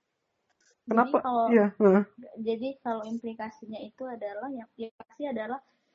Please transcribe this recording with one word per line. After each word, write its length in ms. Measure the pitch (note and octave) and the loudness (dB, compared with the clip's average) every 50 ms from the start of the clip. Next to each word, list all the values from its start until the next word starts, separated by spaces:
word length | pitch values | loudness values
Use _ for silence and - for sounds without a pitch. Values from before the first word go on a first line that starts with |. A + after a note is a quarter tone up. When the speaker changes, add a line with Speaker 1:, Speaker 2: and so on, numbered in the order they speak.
| _ _ _ _ _ _ _ _ _ _ _ _ _ _ _ _ _ | _ _ _ _ _ _ _ _ _ _ _ _ _ _ _ _ _
Speaker 1:
Jadi 60 | A#3 | 2
Speaker 2:
Kenapa? 280 | A3 A#3 B3 C4 C#4+ B3+ - | 2 2 4 4 2 0 2
Speaker 1:
kalau, 240 | B3+ B3 A#3 A3+ A3+ | 2 0 2 4 6
Speaker 2:
Iya, 160 | A#3 A3 G3+ G3+ - - | 6 6 6 4 2 4
heeh. 240 | G#3+ G3 F#3+ G3+ G3+ - _ - B3 - - A3 A3 | 6 8 8 6 4 0 _ -18 -20 -18 -14 -6 -4
Speaker 1:
jadi 260 | A3+ A3+ A3 B3+ C4+ C4+ - _ | -4 -4 -2 -4 -6 -6 -6 _
kalau 200 | A#3+ A3+ A3 G#3+ | -6 -4 -4 -6
implikasinya 720 | A3 A3+ A#3 - A3+ A3+ A3+ G#3+ A3 - _ A3+ G#3 A3 G3+ G3+ | -8 -8 -8 -8 -10 -10 -10 -12 -12 -12 _ -16 -14 -14 -14 -14
itu 200 | G#3+ - _ C4 | -16 -14 _ -12
adalah 420 | B3+ A#3+ A3 G#3 G3+ G3+ G#3 A#3+ C#4 | -12 -10 -10 -10 -10 -8 -8 -10 -10
yang, 160 | C4+ A#3+ A3+ - _ | -10 -12 -12 -16 _
yang 180 | - A3+ A3 - | -14 -14 -14 -14
pasti 280 | - - _ - - D4 | -20 -20 _ -12 -10 -8
adalah 320 | C#4+ B3 A3 G#3+ G#3+ B3 C#4 - _ _ _ _ _ _ | -6 -6 -6 -6 -6 -8 -10 -10 _ _ _ _ _ _